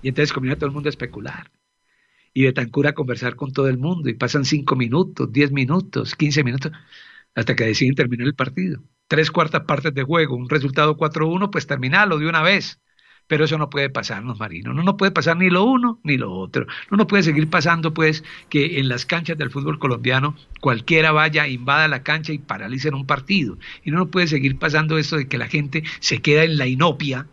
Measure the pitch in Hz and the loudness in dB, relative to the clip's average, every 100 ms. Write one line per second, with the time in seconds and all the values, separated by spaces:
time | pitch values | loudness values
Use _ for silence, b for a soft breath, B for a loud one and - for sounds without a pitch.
0 | 135 135 147 - 127 143 147 139 147 135 | -2 0 0 0 -2 -2 -4 -4 -6 -4
1 | 127 104 120 - - _ _ _ _ _ | -10 -10 -12 -14 -18 _ _ _ _ _
2 | _ _ _ - 135 131 120 143 143 151 | _ _ _ 2 4 2 -2 0 0 0
3 | 131 117 123 - 135 135 135 131 143 180 | -4 -2 -4 -4 -6 0 0 0 -2 -2
4 | 139 113 123 143 135 151 - 131 120 135 | -4 -2 0 0 2 0 2 0 2 2
5 | 190 - 131 117 143 139 123 175 190 131 | 0 -2 -2 2 2 2 2 0 0 -4
6 | 113 - 156 143 127 131 143 156 B B | -6 0 0 2 0 0 -4 -12 B B
7 | B B B - 113 127 113 107 131 135 | B B B -4 0 2 2 2 2 2
8 | 127 120 123 - 131 - 185 - - _ | 0 0 -2 -2 -4 -2 -4 -6 -12 _
9 | _ 156 156 175 156 160 - 143 151 135 | _ 2 2 2 2 0 0 -2 0 -2
10 | 127 170 156 123 123 147 135 135 151 151 | 0 2 2 -2 -2 0 0 2 2 2
11 | 156 156 156 175 202 196 - 143 127 180 | -2 0 -2 0 -2 -4 -4 -4 0 2
12 | 208 156 156 165 160 196 - - _ b | 2 2 0 2 2 2 -2 -14 _ b
13 | b b _ 156 156 156 147 139 139 135 | b b _ 2 2 0 -2 -2 -2 -4
14 | 107 107 120 110 107 85 107 135 180 196 | -6 -8 -8 -8 -8 -8 -6 0 0 2
15 | 196 190 151 170 185 180 214 262 240 226 | 2 2 2 4 4 4 4 4 2 -2
16 | 151 135 107 92 95 - - B B 202 | -2 0 -2 -6 -4 -4 -6 B B 2
17 | 220 202 170 151 156 175 156 170 160 160 | 4 4 4 2 2 2 2 2 0 2
18 | 156 156 B B B 147 139 139 135 120 | 0 0 B B B 0 0 0 -2 -2
19 | - 170 165 160 139 139 139 156 139 117 | -4 -4 -4 -4 -4 -4 -6 -2 -2 0
20 | 120 131 143 143 B - 139 117 113 160 | 0 2 0 -4 B -4 0 0 2 4
21 | 160 156 156 156 147 127 127 143 156 135 | 6 4 2 2 -2 -4 0 2 2 0
22 | - 156 156 151 - 196 196 127 139 139 | -2 -4 -2 -8 -6 -8 -6 -4 -4 -4
23 | 139 139 131 196 123 90 B B - 151 | -2 -4 0 0 0 -6 B B -2 0
24 | 185 185 170 151 135 135 165 151 156 160 | 0 0 0 2 0 0 0 0 0 0
25 | 135 160 135 123 117 151 143 160 156 B | 0 -4 -4 -6 -4 -4 -2 -6 -8 B
26 | - - 147 147 165 151 127 131 170 127 | -4 -2 2 4 4 2 0 2 2 2
27 | 151 127 139 | -4 -6 -8